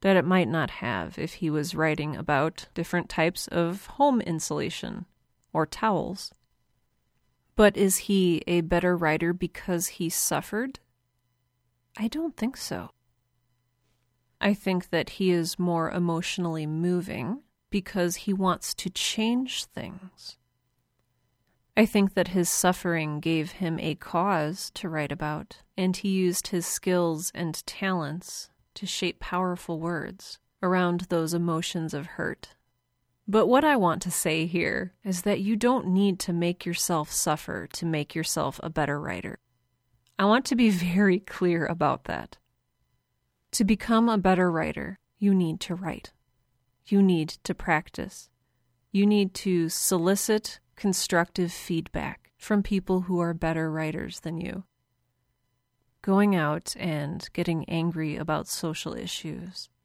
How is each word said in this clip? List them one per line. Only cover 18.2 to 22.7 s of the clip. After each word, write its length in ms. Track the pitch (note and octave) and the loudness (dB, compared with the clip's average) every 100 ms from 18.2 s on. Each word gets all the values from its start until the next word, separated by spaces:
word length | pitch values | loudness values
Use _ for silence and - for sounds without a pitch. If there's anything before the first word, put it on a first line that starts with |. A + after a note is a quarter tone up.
| - | -2
wants 420 | F#3+ F#3 F3 - | 0 2 0 -4
to 140 | - F#3 | -8 -8
change 760 | - - - A3 A#3+ B3+ - - | -4 -4 -2 0 0 -2 -6 -10
things. 720 | - - F#3 F#3 - - - _ _ _ _ _ _ _ _ _ _ _ _ _ - | -10 -12 -12 -18 -20 -20 -20 _ _ _ _ _ _ _ _ _ _ _ _ _ 2
I 80 | A3 | 4
think 280 | G#3 G3 | 4 4
that 140 | - F3+ | 2 0
his 200 | F#3 F3 | 2 2
suffering 720 | - F3+ | 2 2